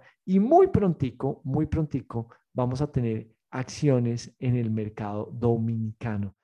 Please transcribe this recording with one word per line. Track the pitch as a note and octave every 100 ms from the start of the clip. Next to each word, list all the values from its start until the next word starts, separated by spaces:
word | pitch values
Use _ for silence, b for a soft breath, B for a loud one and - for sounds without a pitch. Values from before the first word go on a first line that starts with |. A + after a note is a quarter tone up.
| b b
y | - F#3+
muy | A3+ F4 F#4+
prontico, | - G3 D3+ C3 - C3+ -
muy | C3 D3 D#3
prontico | D#3+ D3+ C3+ - A#2 A2+ b b
vamos | - B2 C3
a | D3
tener | C3 A#2 A2 - _ _
acciones | C3 B2+ - D3 B2+ A#2+ A#2 - -
en | B2+ B2
el | A2+
mercado | A2 G#2 - G#2 G#2 -
dominicano. | A#2+ A#2+ A#2 A2+ A2+ A2 - A#2 G#2 G2 _